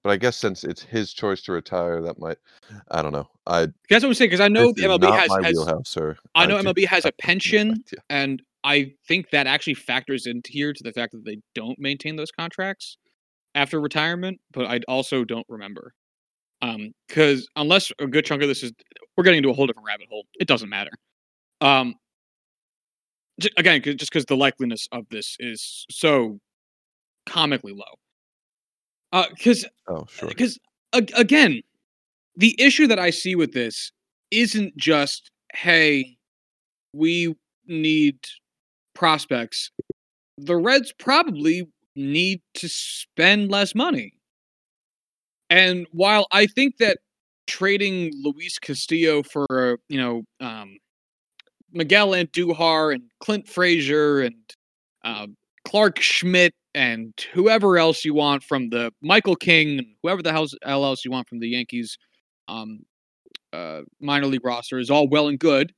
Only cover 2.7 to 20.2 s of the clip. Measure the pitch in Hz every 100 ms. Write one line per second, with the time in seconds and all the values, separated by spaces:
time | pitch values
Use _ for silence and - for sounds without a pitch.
2.7 | 104 _ 82 76 73 71 _ - 85 82
3.7 | - _ 320 277 240 233 180 202 214 240
4.7 | 220 190 180 185 190 175 190 165 170 160
5.7 | 160 135 - 78 78 _ 165 180 202 196
6.7 | 180 190 180 160 - - 185 - 214 214
7.7 | 226 - - _ 143 139 131 _ _ 135
8.7 | 147 139 _ - 175 170 147 131 147 -
9.7 | 131 - 123 - 135 120 120 - 143 147
10.7 | 143 120 120 117 113 104 104 _ - 113
11.7 | 127 139 139 156 156 147 - 170 - 190
12.7 | 190 - - _ _ _ _ _ 143 139
13.7 | 160 147 156 160 175 185 185 _ 131 123
14.7 | 123 117 131 127 135 113 117 - 113 101
15.7 | 101 - _ _ _ _ _ _ _ 123
16.7 | 110 107 _ _ 156 151 135 123 151 151
17.7 | 190 - - 143 143 151 143 143 131 123
18.7 | 113 _ - - - 180 165 135 123 135
19.7 | 113 107 104 - 107